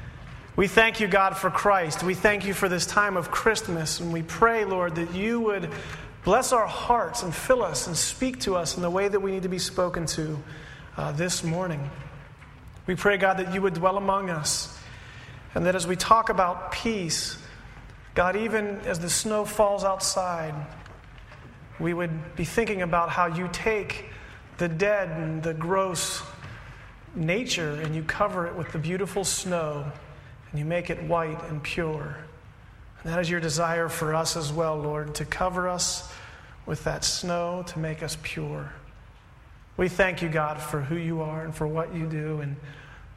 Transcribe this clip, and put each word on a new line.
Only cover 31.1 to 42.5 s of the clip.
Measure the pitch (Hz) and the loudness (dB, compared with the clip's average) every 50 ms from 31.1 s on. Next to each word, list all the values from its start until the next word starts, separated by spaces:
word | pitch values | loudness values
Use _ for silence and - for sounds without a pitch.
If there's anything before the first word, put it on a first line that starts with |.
| 170 170 165 156 156 156 160 - | 2 2 0 0 -4 -6 -6 -6
and | 156 151 | -6 -6
pure. | 143 - - - 170 156 156 147 143 147 143 - - - - - - - - - - - - - - - - - - | -4 -4 -2 -2 -2 -2 -2 -4 -6 -8 -8 -10 -12 -16 -18 -18 -20 -20 -20 -20 -20 -20 -20 -20 -20 -20 -16 -10 -6
And | 165 165 | -2 0
that | 180 | 0
is | 180 160 | 2 2
your | 175 175 | 2 2
desire | 165 160 143 156 170 165 165 170 170 | 0 0 2 2 2 2 2 2 0
for | 160 - - 165 156 156 | 0 0 -2 0 2 2
us | 160 165 156 - | 2 2 2 0
as | 170 156 143 | 0 -2 -2
well, | 147 160 165 160 156 151 | 0 2 2 2 2 0
Lord, | 147 151 151 151 151 147 147 | -2 -2 -2 -2 -4 -4 -4
to | - 156 | -4 -4
cover | - - - 185 185 175 180 180 180 | -2 0 0 0 0 2 0 0 0
us | 180 175 - - - - - - - - - - - - - - - - - | 0 0 0 0 -2 -4 -8 -10 -14 -14 -16 -16 -18 -18 -18 -20 -18 -12 -6
with | - 156 - - | -4 -4 -2 -2
that | 160 147 147 - | -2 -2 0 0
snow, | - - - - 180 175 175 175 170 175 185 175 | 0 0 0 -2 0 0 0 0 -2 -2 -4 -6
to | 180 - | -6 -4
make | 160 156 160 156 156 | -4 -4 -4 -4 -4
us | 165 151 - - - | -4 -6 -6 -6 -8
pure. | - - 165 156 147 151 151 143 147 - - - - - - - - - - - - - - - - - - - - - | -6 -6 -4 -4 -4 -6 -6 -8 -10 -12 -14 -18 -20 -20 -20 -20 -20 -20 -20 -20 -20 -20 -20 -20 -20 -20 -20 -20 -8 -2
We | - 185 180 | 0 0 2
thank | 180 - 196 185 175 - 175 | 4 4 4 4 4 0 -2
you, | 165 | 0
God, | 156 160 151 151 151 147 | 2 2 0 0 -2 -4
for | - - - 151 | -6 -4 -2 -2
who | 139 135 165 | -2 0 -2
you | 175 165 165 165 160 | -2 -2 -2 -2 -2
are | 156 156 156 160 160 | -2 -2 -4 -6 -6
and | 165 151 | -6 -4
for | - 160 | -4 -2
what | 151 156 160 165 - 180 | -2 0 -2 -2 -2 -2
you | 165 160 | -4 -4
do | 160 156 151 151 156 156 151 | -2 -2 -2 -2 -2 -2 -2
and | 143 139 | -2 -4